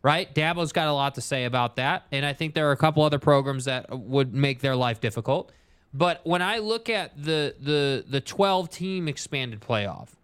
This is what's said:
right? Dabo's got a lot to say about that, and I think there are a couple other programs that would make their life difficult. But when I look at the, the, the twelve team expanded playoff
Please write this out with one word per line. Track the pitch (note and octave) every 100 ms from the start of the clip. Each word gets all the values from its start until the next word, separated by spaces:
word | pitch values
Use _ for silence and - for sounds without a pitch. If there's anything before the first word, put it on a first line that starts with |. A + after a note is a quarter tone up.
right? | C#3 D#3+ F#3+
Dabo's | - D#3 E3+ D#3+
got | - D#3
a |
lot | C#3+ C#3
to | C3
say | - C3+
about | B2 B2+ B2 -
that, | C3 F#3 -
and | C#3
I | C#3+
think | C#3 D#3+
there | D#3+ D3+
are |
a | C#3
couple | D#3+ D#3
other | D3+ C#3+
programs | D3+ C#3+ C#3 C3+
that | B2+ B2+ - C3
would | G#2+ C3+ C3
make | A#2+ C#3+ B2+
their | C#3
life | B2+ B2 A#2
difficult. | A2+ A#2 A#2+ D3+ - _ _ _ _
But | C3+ F3 E3
when | D#3+ F3
I | F3+ A3+
look | G#3+ A3+ A3+
at | G#3+ E3 D3
the, | D3 D#3 C#3+ -
the, | C#3 D3 C#3 C3 -
the | C3+
twelve | - - G3 F#3+ E3+
team | - F3+ F#3+ D#3+
expanded | C3+ - C#3 B2+ G#2+
playoff | - A2 G2+ D#2+ - _